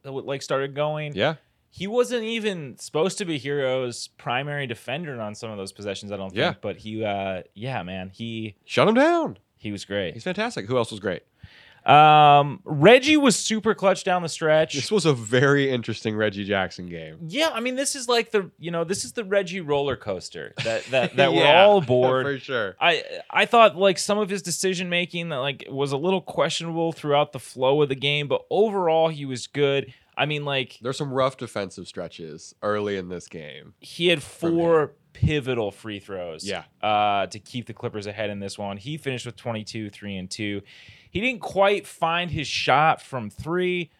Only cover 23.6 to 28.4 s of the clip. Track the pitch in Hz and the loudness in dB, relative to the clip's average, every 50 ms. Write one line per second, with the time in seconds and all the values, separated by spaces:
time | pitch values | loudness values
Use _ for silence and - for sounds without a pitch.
23.6 | 226 202 - 170 190 196 180 - - - 202 208 214 180 202 196 147 175 156 - | 8 8 8 6 4 4 4 2 0 -2 0 0 0 -2 -4 -6 -6 -6 -4 -2
24.6 | - 190 190 175 190 175 175 175 180 170 - 175 170 170 156 131 127 143 139 - | -2 -2 -2 -2 -4 -2 -2 -2 -2 -2 -4 -6 -6 -4 -4 -4 -2 -4 -4 -6
25.6 | - - 135 135 143 139 143 135 151 180 190 185 - - - - 139 160 151 - | -8 -8 -4 -2 -2 0 0 0 0 0 0 0 -2 -4 -2 0 0 0 0 -4
26.6 | 165 170 165 165 165 165 156 - - 151 143 143 147 143 - 127 - - - - | -6 -6 -4 -2 -2 -2 -4 -4 -2 2 2 2 2 2 -2 -12 -14 -12 -6 -2
27.6 | 131 131 143 151 151 139 139 135 139 143 147 147 147 139 135 - | 2 2 4 4 2 2 0 -2 0 0 0 0 -2 -2 -2 -4